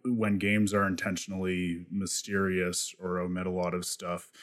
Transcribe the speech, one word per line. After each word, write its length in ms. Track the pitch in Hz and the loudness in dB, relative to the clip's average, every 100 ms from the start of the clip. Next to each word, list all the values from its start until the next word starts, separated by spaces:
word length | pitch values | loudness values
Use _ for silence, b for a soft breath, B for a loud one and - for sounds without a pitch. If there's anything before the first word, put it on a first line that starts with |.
| 127 | -2
when 320 | 120 104 98 | 2 2 2
games 360 | 101 107 104 | 4 4 4
are 140 | 101 98 | 4 2
intentionally 1000 | 90 101 92 - 95 92 90 90 85 85 | 2 -2 -2 -4 -2 0 0 0 -2 -4
mysterious 1040 | 98 95 - - 98 95 92 90 87 - - | -4 -2 -2 -2 0 2 2 0 -2 -4 -6
or 220 | 92 90 | -4 -2
omit 260 | 90 90 92 | -2 -2 -2
a 60 | |
lot 220 | 90 87 | 0 0
of 100 | 90 | -2
stuff, 480 | 90 - 87 87 - - | -4 -6 -4 -6 -8 -20